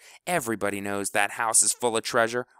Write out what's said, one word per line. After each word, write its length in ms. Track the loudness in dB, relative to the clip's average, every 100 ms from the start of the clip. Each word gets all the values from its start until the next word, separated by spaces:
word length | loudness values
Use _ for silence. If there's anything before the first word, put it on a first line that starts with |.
| -14 -16 -4
Everybody 540 | -2 0 -2 0 -2
knows 300 | -4 -4 -2
that 220 | 0 0
house 300 | 0 0 2
is 100 | 2
full 240 | 2 0 0
of 80 |
treasure. 420 | 0 2 2 0 -6 _